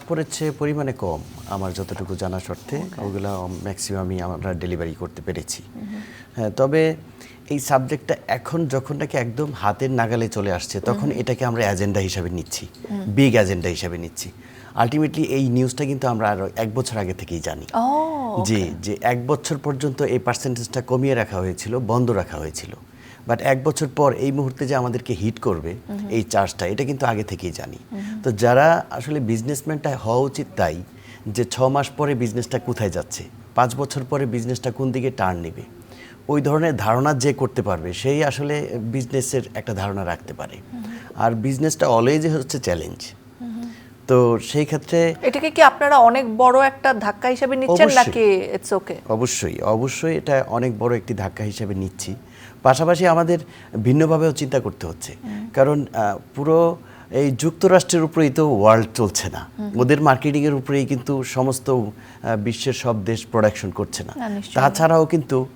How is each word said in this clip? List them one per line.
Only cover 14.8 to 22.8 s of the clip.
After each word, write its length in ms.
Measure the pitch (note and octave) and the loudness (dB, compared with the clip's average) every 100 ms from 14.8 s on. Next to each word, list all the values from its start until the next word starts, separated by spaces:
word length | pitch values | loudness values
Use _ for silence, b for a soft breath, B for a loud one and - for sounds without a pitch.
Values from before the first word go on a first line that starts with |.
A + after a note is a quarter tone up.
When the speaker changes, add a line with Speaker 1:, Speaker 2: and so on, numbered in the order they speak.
| A#2+ D3+ D3+ D#3 D#3 | 0 2 0 0 -2
Speaker 1:
এই 240 | C3+ C3+ | 0 2
নিউজটা 360 | A#2+ B2+ B2 C#3+ | 2 0 -2 -4
কিন্তু 220 | C3+ C3 | -2 -2
আমরা 220 | A2+ G#2+ | 0 0
আরো 200 | G2+ F#2+ - | 0 -4 -4
এক 200 | A2+ A2+ | -4 -2
বছর 220 | B2+ A2+ | -4 -4
আগে 160 | F#2 | -4
থেকেই 260 | F2+ D#2 E2 | -6 -8 -8
জানি। 260 | D#2+ D2+ - | -6 -8 -6
Speaker 2:
ও, 600 | - B3 D4 D#4+ D4+ B3 G#3+ | -2 0 0 -2 -4 -6 -4
ওকে। 160 | G2+ A2 | 0 0
Speaker 1:
জি, 180 | F2 E2+ | -2 -6
যে 160 | F#2+ G#2 | -8 -4
এক 260 | A#2 B2 B2 | -2 -2 -2
বছর 300 | D3 - D3+ | -2 -2 -6
পর্যন্ত 440 | D3 C3+ C#3+ B2+ | -4 -2 -4 -2
এই 180 | C#3+ B2 | 0 0
পার্সেন্টেজটা 640 | - A#2+ C#3 A#2+ A#2 C3 | -2 -4 -4 -6 -6 -6
কমিয়ে 340 | B2 B2+ C#3 B2+ | -2 0 0 0
রাখা 220 | G#2 F#2+ | -2 -2
হয়েছিল, 420 | F#2 F2 G#2 A#2+ | -4 -4 -6 -4
বন্ধ 320 | A2 A#2 B2 | 0 0 2
রাখা 260 | G2+ F2 D#2 | 0 -2 -6
হয়েছিল। 380 | D#2 - - - | -8 -10 -14 -16